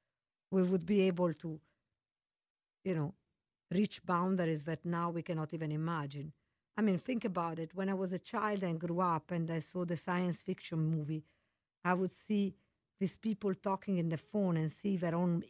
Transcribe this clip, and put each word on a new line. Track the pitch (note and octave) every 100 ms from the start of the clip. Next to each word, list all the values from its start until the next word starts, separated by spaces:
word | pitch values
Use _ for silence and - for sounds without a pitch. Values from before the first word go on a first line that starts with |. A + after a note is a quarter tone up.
| _ _ _ _ _
we | F#3+
would | F3+ F#3+
be | E3 G#3
able | F#3+ F3+ F3
to, | D#3 E3 D#3 _ _ _ _ _ _ _ _ _ _ _ _
you | F#3+
know, | E3 D3 - _ _ _ _ _
reach | F3 G#3 -
boundaries | - F3 F#3 F#3+ E3 D#3
that | D3 D#3
now | E3+ E3+ F3
we | E3+
cannot | D#3+ D#3+ D#3
even | E3 D#3
imagine. | D3+ D#3+ E3 C#3+ C#3+ D#3 - _ _ _ -
I |
mean, | G#3+ F3+
think | - A#3+
about | A3 F3+ E3+ D#3+
it. | D#3+
When | F#3+ G3
I |
was | F#3+ F#3
a | F3+
child | - A3+ G#3+ G3+
and | F#3 E3
grew | E3+ E3+
up | F3+ D#3+ -
and | F3 E3
I | E3
saw | - F#3 F3
the | E3
science | - F3+ F3+ D#3+
fiction | - F#3+ - E3
movie, | D#3 D#3+ D3 D#3 - _ _ _ _ _
I | F3+
would | F3+ F#3
see | - - G#3 G3 - _ _ _ _
these | G3 -
people | A3+ G3+ G3+
talking | F#3+ G3+ F#3+ - F3+
in | E3
the | D#3+
phone | - G#3 F#3+ E3
and | D#3
see | - G3+ F#3+
their | E3+
own | E3+ F3+ E3+